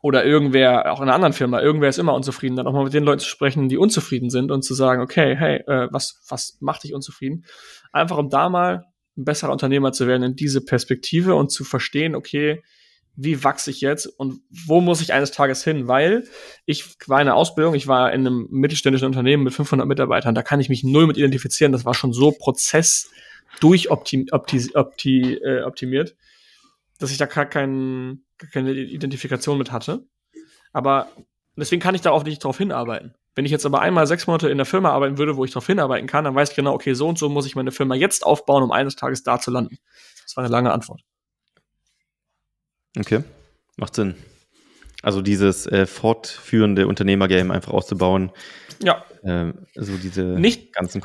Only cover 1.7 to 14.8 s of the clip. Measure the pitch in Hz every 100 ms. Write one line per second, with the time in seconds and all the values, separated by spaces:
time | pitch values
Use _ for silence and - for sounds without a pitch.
1.7 | 156 143 135 170 135 135 - 131 127 127
2.7 | 139 135 147 147 139 - - 139 143 135
3.7 | 135 208 220 - 127 123 123 139 139 135
4.7 | 131 131 127 127 - 143 135 156 139 -
5.7 | 135 123 131 - - - 127 - _ 139
6.7 | 139 151 143 139 - 135 165 _ - -
7.7 | - _ 147 170 156 143 139 175 180 180
8.7 | 180 - _ _ - 135 147 139 135 135
9.7 | 139 135 127 123 127 127 131 147 135 135
10.7 | 123 - 127 - 160 185 160 139 - 135
11.7 | 127 - 143 160 151 - 143 151 156 _
12.7 | _ _ _ _ - 139 143 139 147 -
13.7 | 131 139 151 - _ 135 131 _ 175 165
14.7 | 165